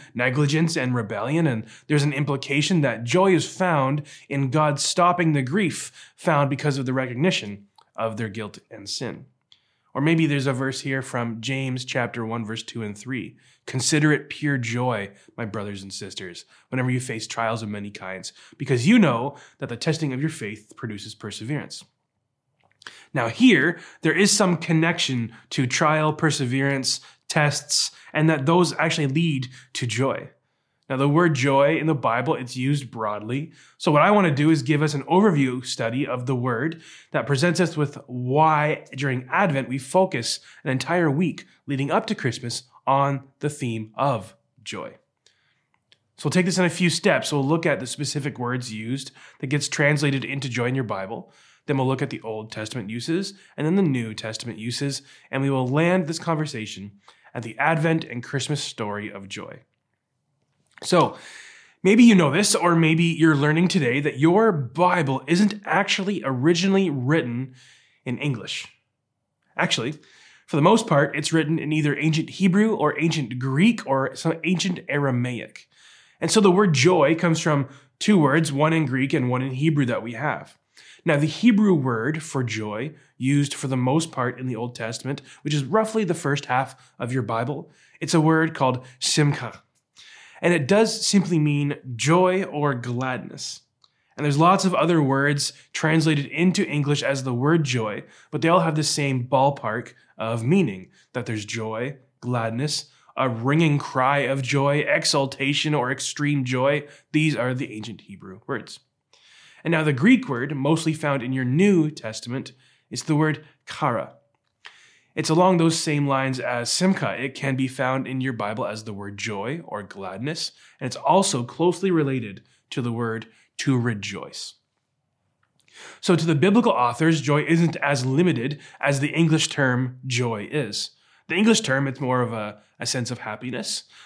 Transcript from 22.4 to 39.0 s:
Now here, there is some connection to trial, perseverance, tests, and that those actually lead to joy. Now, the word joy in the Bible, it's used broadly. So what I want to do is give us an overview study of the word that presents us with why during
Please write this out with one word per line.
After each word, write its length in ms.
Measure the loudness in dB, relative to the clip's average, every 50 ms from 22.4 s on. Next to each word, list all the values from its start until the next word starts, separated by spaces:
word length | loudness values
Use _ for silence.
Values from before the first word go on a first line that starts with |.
| _ _ _ _ _ _ _ _ _ -20 -20 -20 -16 _ -4
Now 140 | -2 -2 -2
here, 500 | 2 4 6 6 8 6 6 2 0 -2 -8 -20 -10 _ 0
there 100 | 0 2
is 180 | 4 4 4
some 280 | 4 4 4 2 2 0
connection 760 | 0 0 2 2 2 2 0 0 -2 -2 -2 -4 -4 -6 -8 -14 -16 _
to 160 | -4 -2 -2
trial, 460 | -2 0 2 2 2 2 2 2 0 0
perseverance, 880 | 0 0 0 0 0 -2 -2 -2 0 0 0 -2 -2 -2 -4 -4 -4 -8 -14 -20 _ _ -4
tests, 640 | 0 2 2 2 0 -2 -4 -4 -2 -2 -2 -4 -6 -12 -16 -6 -2
and 160 | 2 2 4
that 160 | 2 2 2
those 300 | 2 4 4 4 2 0
actually 320 | 0 -2 0 0 0 -2
lead 420 | 0 0 0 0 0 0 -2 -4 -8 -12 -18 -20 _ -10
to 120 | -6 -6
joy. 420 | -4 -2 -2 0 -2 -2 -4 -8 -14 -18 _ _ _ _ _ _ _ _ _ _ -6
Now, 80 | -2 0
the 100 | 2 4
word 260 | 4 4 4 4 4
joy 440 | 2 2 4 4 4 4 4 4 2
in 80 | 2
the 80 | 0 0
Bible, 400 | 0 0 0 0 0 0 0 -2
it's 240 | -2 -4 -8 -6 -4
used 320 | -2 0 0 -2 -4 -6
broadly. 600 | -8 -6 -4 -4 -4 -6 -6 -6 -6 -6 -6 -8 -14 -20 -20 _ _ -4
So 120 | 0 4
what 120 | 6 6 6
I 80 | 6
want 160 | 6 6 4
to 80 | 4 4
do 160 | 4 4 4
is 120 | 4 4 2
give 200 | 2 2 2 2
us 100 | 0 -2
an 120 | -4 -2
overview 600 | 2 4 4 6 6 4 4 2 2 0 -4 -6
study 420 | -8 -6 -4 -4 -2 -2 -2 -2
of 200 | -4 -4 -4 -4
the 80 | -2 -2
word 480 | -2 -2 -2 -2 -2 -2 -4 -6 -8 -14 -20 -20 -20 -12 _ -4
that 140 | -4 -2
presents 320 | 0 0 2 2 2 2 2
us 160 | 0 0 0
with 220 | -2 -2 -2 -4 -8 -14
why 800 | -12 -8 -6 -4 0 2 4 4 4 4 2 2 0 -2 -4 -8 -12 -8
during 340 | -6